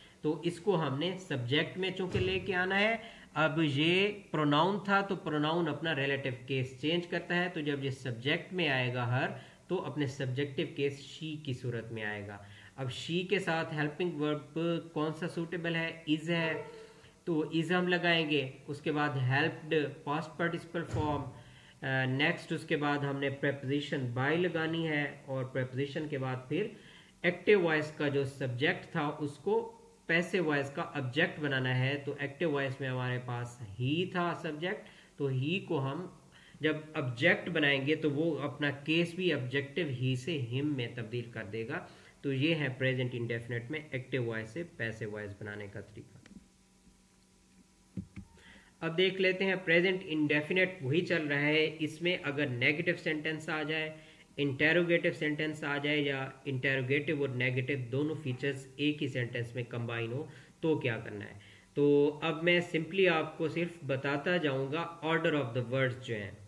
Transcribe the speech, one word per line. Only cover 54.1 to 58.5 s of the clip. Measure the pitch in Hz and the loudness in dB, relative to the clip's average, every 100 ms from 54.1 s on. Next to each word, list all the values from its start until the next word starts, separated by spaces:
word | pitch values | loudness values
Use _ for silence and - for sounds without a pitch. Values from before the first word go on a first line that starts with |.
| - - - | -20 -12 -2
interrogative | 143 131 156 165 170 170 170 | -2 2 4 6 4 4 2
sentence | 151 151 151 156 156 | 0 0 0 -2 -4
आ | 147 143 | -4 -2
जाए | 143 151 | 0 2
या | 143 135 131 - 143 | 2 0 -4 -8 -6
interrogative | 131 139 135 127 147 147 151 | -2 2 2 2 2 2 0
और | 139 | 0
negative | 123 127 127 127 143 | 0 0 0 0 -2
दोनों | 117 131 151 | -2 0 0
features | 156 131 123 143 | -2 -4 -2 -2